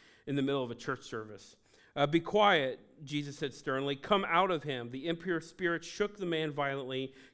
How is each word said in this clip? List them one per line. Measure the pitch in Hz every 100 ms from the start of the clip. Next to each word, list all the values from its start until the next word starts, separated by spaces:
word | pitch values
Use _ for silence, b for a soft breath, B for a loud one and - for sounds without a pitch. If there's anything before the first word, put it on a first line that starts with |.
| b b -
in | 139
the |
middle | 135 139
of | 123
a | 120
church | - 127
service. | - 113 107 101 - - b b b
Uh, | 147 143
"Be | 165
quiet," | 165 208 202 170 131 - - -
Jesus | 139 147 143 143
said | 143
sternly. | - 147 131 139 139
"Come | - 202 190
out | 170 190
of | 165
him." | 147 127 120
The | 131 160
impure | 165 180 165
spirit | 160 - 175 165
shook | - - 208 202
the | 180
man | 160 156
violently, | 143 139 139 131 131 131 B B